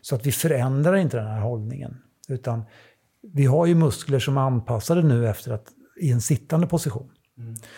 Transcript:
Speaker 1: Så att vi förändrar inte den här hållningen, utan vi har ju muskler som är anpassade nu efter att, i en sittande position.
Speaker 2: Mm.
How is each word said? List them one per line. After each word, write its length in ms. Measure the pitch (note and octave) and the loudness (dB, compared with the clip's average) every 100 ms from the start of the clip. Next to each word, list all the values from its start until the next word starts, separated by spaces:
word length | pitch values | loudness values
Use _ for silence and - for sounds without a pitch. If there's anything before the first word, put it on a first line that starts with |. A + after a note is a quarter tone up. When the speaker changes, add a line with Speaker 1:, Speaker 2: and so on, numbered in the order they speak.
Speaker 1:
Så 140 | - B2+ | -6 -2
att 100 | C#3+ | -2
vi 60 | |
förändrar 640 | - E3 C3+ B2+ C3+ D#3 G3 | 0 0 2 2 2 2 2
inte 220 | E3 A#2+ | 2 -2
den 100 | G#2+ | -4
här 140 | A2 | -2
hållningen, 560 | A2 A#2 G#2+ C3 - - _ _ - | -2 -4 -8 -10 -12 -14 _ _ -10
utan 360 | C3 - A#2 A2 - - _ _ _ A3 | -8 -6 -6 -8 -18 -20 _ _ _ -6
vi 120 | D3 C3+ | 2 4
har 200 | D3 E3+ | 4 4
ju 100 | E3+ | 4
muskler 440 | D#3 - - C3+ | 4 0 -2 -2
som 180 | B2 C#3 | 0 0
är 40 | |
anpassade 600 | C3+ B2 A2+ A#2 - F3 | 0 0 -2 -2 0 2
nu 260 | D#3+ A#2+ A#2 | 4 4 2
efter 220 | G2+ - | -2 -6
att, 140 | G#2+ - _ _ - | -8 -10 _ _ -4
i 140 | D3+ | 0
en 100 | A#2+ | 0
sittande 460 | - D#3 - D#3+ E3+ | 0 -2 0 -2 0
position. 420 | E3+ C#3 G#2 - _ _ - | -2 -2 -8 -10 _ _ -18
Speaker 2:
Mm. 180 | A#2 A2+ - | -16 -16 -18